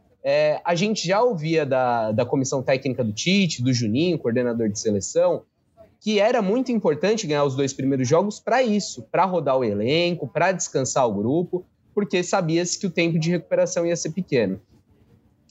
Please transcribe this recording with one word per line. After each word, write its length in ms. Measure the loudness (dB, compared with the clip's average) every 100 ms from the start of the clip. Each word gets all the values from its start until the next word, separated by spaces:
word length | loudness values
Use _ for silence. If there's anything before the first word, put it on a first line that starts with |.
| _ _
é, 360 | -2 2 2 0
a 100 | -2
gente 320 | -2 0 -2 0
já 160 | 2
ouvia 420 | 2 0 0 0
da, 460 | 0 0 2 0 0
da 140 | 0 0
comissão 360 | 0 -2 -2
técnica 420 | 0 0 0 -2
do 80 | -4
Tite, 500 | -2 0 2 2 0
do 100 | 0
Juninho, 460 | 0 0 0 0 0
coordenador 500 | -2 0 0 0 -2
de 100 | -2
seleção, 640 | -2 -2 0 0 2 0 -6 _ _ _ -20 _
que 180 | -2 2
era 240 | 4 2
muito 300 | 2 0 0
importante 540 | 0 0 0 0 0 0
ganhar 180 | 0
os 100 | 0
dois 180 | 0 -2
primeiros 360 | 0 0 0 2
jogos 320 | 2 2 -4
pra 220 | -2 0
isso, 440 | 2 0 -2 -10 -4
pra 140 | 0
rodar 320 | 0 0 0 2
o 80 |
elenco, 640 | 0 0 0 2 0 -2 -6
pra 240 | 0 0
descansar 560 | 0 -4 -4 -2 0 0
o 60 |
grupo, 500 | 0 0 0 -2 -6 -10 _ _
porque 280 | -4 -2 -2
sabia-se 560 | 0 0 0 0 0 -4
que 80 | -4
o 40 |
tempo 280 | -2 0 0
de 120 | 0
recuperação 560 | -2 0 0 0 0 -2
ia 100 | -2
ser 140 | -4
pequeno. 500 | -6 -2 0 0 -2 -10 -20 _ _ _ _ _ _ _